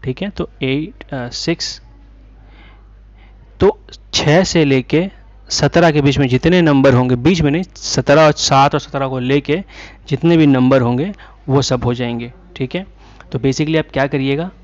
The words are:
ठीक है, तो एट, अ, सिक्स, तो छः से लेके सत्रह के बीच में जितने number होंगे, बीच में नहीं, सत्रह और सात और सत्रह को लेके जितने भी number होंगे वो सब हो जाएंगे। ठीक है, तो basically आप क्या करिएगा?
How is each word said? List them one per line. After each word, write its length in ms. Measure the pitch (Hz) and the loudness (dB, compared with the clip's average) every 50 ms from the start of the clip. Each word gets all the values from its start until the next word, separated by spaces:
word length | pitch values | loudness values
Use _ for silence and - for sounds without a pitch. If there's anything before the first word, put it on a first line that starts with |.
| - | -8
ठीक 180 | 131 127 - | -8 -8 -6
है, 80 | 185 208 | -8 -10
तो 200 | - - 175 - - - | -8 -8 -10 -10 -8 -8
एट, 520 | - 131 135 143 156 196 - - - - - | -4 -4 -4 -4 -6 -8 -14 -20 -18 -14 -12
अ, 140 | 131 123 120 | -10 -10 -10
सिक्स, 540 | - - - - 165 160 - - - - - - - - - - - - - - - - - - - - - - - - - - - - - - - - - - - - - - - - | -12 -8 -6 -6 -6 -6 -6 -12 -12 -14 -20 -20 -20 -20 -20 -20 -20 -20 -20 -20 -20 -20 -20 -20 -20 -20 -20 -20 -20 -20 -20 -20 -20 -20 -20 -20 -20 -20 -20 -20 -20 -20 -20 -20 -12 -2
तो 200 | - - - - - - - - - - - | -2 -2 -2 -2 -16 -20 -20 -20 -20 -10 -6
छः 300 | - - 147 147 175 190 | -4 0 2 2 2 2
से 200 | - - 175 156 | 2 0 0 2
लेके 440 | 143 135 131 123 - - 156 180 196 - - - - - - - - | 2 0 0 -2 0 -2 -2 -2 -2 -8 -16 -20 -20 -20 -20 -14 -10
सत्रह 400 | - - - 143 - 170 175 165 | -4 -2 -2 0 2 4 2 4
के 120 | 151 147 | 2 2
बीच 160 | 139 143 135 135 | 2 2 2 2
में 100 | 143 127 | 0 0
जितने 340 | 123 127 - 165 180 180 | 0 0 2 2 2 4
number 320 | 170 156 143 135 135 139 127 | 4 4 4 6 6 6 4
होंगे, 220 | 123 127 127 127 | 4 2 2 0
बीच 260 | 120 123 156 190 165 | 0 2 0 0 2
में 80 | 156 147 | 0 0
नहीं, 120 | 139 170 185 - - | 0 -2 -6 -8 -12
सत्रह 480 | - - - - - 127 - 143 156 | -14 -10 -6 -4 -4 0 2 4 4
और 100 | 160 151 | 4 4
सात 420 | 147 - - - 139 135 139 143 - | 2 0 -2 0 2 4 4 2 2
और 60 | 147 | -2
सत्रह 280 | - - - 139 139 131 | -6 -6 -8 -6 -6 -4
को 100 | 127 131 | -6 -6
लेके 440 | 123 127 135 143 139 - 143 185 196 - - - - - - - - - | -2 0 0 -2 0 -2 -4 -4 -4 -12 -18 -20 -20 -20 -20 -20 -8 -8
जितने 280 | 143 131 - 170 170 | -6 0 2 2 4
भी 100 | 160 156 | 4 4
number 340 | 147 135 127 127 127 135 135 | 4 4 4 4 4 4 2
होंगे 320 | 123 117 123 123 151 202 202 - - - - - - - | 2 0 -2 -2 -4 -6 -8 -12 -18 -20 -20 -18 -6 -2
वो 140 | 131 139 | 0 0
सब 220 | 131 - 131 123 120 | 0 0 -2 -2 -2
हो 100 | 123 120 | -2 -2
जाएंगे। 380 | 117 123 120 120 117 117 120 - - - - - | -2 -4 -6 -6 -8 -10 -12 -16 -20 -20 -20 -8
ठीक 180 | - 135 123 - | -8 -8 -6 -6
है, 120 | 175 196 - - - - - - - - - | -10 -10 -10 -20 -20 -20 -20 -20 -20 -20 -12
तो 60 | - 131 | -10 -4
basically 400 | 113 135 131 - 156 151 160 156 | -2 -2 -2 -2 -2 0 0 -2
आप 60 | 156 - | -2 -2
क्या 140 | - 135 135 | -4 -4 -2
करिएगा? 440 | 143 143 143 135 135 139 143 165 185 - - | -2 -2 -4 -2 -2 -2 -4 -4 -8 -12 -16